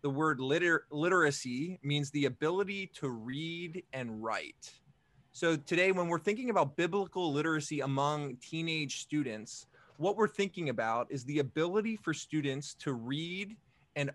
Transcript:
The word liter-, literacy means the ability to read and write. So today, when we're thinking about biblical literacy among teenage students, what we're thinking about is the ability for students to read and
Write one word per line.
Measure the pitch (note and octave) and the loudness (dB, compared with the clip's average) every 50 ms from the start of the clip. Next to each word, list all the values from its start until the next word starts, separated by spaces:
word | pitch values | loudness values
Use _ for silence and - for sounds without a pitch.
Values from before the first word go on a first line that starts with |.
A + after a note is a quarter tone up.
The | - C#3+ | -2 -2
word | C3+ C#3 D#3 D#3 D3+ A#2+ | 0 2 2 2 2 0
liter-, | C3 C3 C#3+ E3+ F3 F3 E3 D#3 - _ | 2 2 2 4 4 4 4 2 2 _
literacy | D3 D3 D#3 F3+ F#3+ F3+ E3 D3 C#3 - - B2+ B2 B2+ D3+ F3 F#3 F3+ - | -4 0 2 4 6 6 6 6 4 0 -4 -4 -4 -4 -4 -4 -6 -6 -2
means | C#3+ C#3+ D3 D3 C#3 | 0 0 0 0 0
the | - D3 C#3+ | 0 0 2
ability | C3 B2 - D3+ D#3 F3 F#3+ G3+ F#3+ G3+ G3 F#3+ - _ | 2 0 0 -2 0 0 0 -2 -2 -2 -6 -8 -8 _
to | - - C3+ | -6 -6 -4
read | B2 A2+ A2 A#2+ C3 C#3+ D#3+ E3 E3 E3+ F3 E3+ D#3+ F#3 - _ - | -4 -4 -6 -8 -6 -6 -6 -6 -6 -8 -8 -8 -10 -12 -12 _ -8
and | C3 B2+ A#2 A2 A2 A2 | -6 -6 -6 -6 -4 -2
write. | A2+ A2 F#2+ D#2 - - _ - - - - _ _ - _ _ _ _ - _ _ _ | -2 -2 -2 -4 -8 -14 _ -20 -20 -20 -20 _ _ -20 _ _ _ _ -20 _ _ _
So | - - E3 E3 | 0 2 2 2
today, | D3+ C#3 - F3+ E3 F3+ F#3+ | 2 0 0 2 4 4 4
when | F#3+ F#3 F3 | 4 4 2
we're | E3+ E3+ | 2 0
thinking | E3 E3 G#3 G#3 A3 C4 B3 | 0 2 0 0 0 -2 2
about | G#3 G3+ G3+ C#3 - | 4 4 4 4 2
biblical | - E3+ F3 F3 G3+ G3 F3+ - F#3+ F3+ D#3+ | 0 0 2 2 0 -2 0 -2 0 0 2
literacy | C#3 C#3+ D3+ E3 D#3+ D#3 C#3+ - D#3 C#3+ | 2 2 2 2 2 0 0 -2 -2 -2
among | C3 C3+ C#3 C3+ C#3 D3 D3+ D3+ D3 C#3+ B2 | 0 0 2 2 4 2 2 0 -2 -4 -8
teenage | - - - - D#3+ E3 E3 D#3+ D#3+ D3+ C3+ - - | -10 -12 -8 -6 -4 -2 -2 -2 -2 -2 -4 -4 -8
students, | - _ D3 D3+ C#3+ B2 G#2+ G#2+ G#2+ - - - - _ _ - - - - | -8 _ -2 0 0 0 -4 -6 -8 -12 -14 -16 -16 _ _ -20 -20 -20 -8
what | - D3+ F#3+ G#3 | -2 0 0 2
we're | G#3+ G#3+ | 4 2
thinking | G#3 - - G3+ G3 - F#3 E3+ C#3+ | 2 2 0 -2 -2 -2 -4 -2 -2
about | A#2+ G#2+ A2+ A2+ A2+ A#2 B2 - | 0 0 0 2 2 0 0 -2
is | - C#3 A#2+ | -4 -8 -6
the | B2+ D3 | -2 0
ability | D3+ C#3 C3+ - D#3 D#3+ F3 F3+ G#3+ G#3 A3+ A3 | 0 0 0 0 0 0 2 2 0 0 0 -4
for | G#3 - E3+ | -4 -2 -4
students | D#3 D3 - - - D#3 C#3+ C#3 C3+ C#3 C#3+ - - _ | -4 -4 -4 -4 -2 0 0 0 -2 -2 -6 -10 -14 _
to | - D3+ C3+ | -4 -4 -4
read | A#2 A2+ B2 C3+ D3 E3 E3+ F3+ F#3 G3+ G3 A3+ - _ _ _ _ _ _ _ | -4 -4 -4 -4 -4 -4 -6 -6 -6 -8 -8 -10 -16 _ _ _ _ _ _ _
and | D3+ C#3+ C#3 - | -2 -2 -2 0